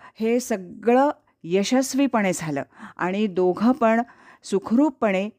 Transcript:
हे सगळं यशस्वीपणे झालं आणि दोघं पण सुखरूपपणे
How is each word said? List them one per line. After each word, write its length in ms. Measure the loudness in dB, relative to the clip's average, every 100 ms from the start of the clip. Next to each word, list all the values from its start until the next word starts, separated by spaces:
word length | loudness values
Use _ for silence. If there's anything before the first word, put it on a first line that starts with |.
| -20 -6
हे 200 | -2 -2
सगळं 720 | -2 -6 -8 -6 2 4 2 0 _ _
यशस्वीपणे 880 | -2 0 2 0 0 0 0 2 0 -2
झालं 280 | -4 -6 -8 -14 -18 -6
आणि 300 | -4 -2 -2
दोघं 440 | 0 0 2 0
पण 300 | 2 2 2 -2 -10 -20 -20
सुखरूपपणे 880 | -4 -4 0 2 2 0 -2 -2 -4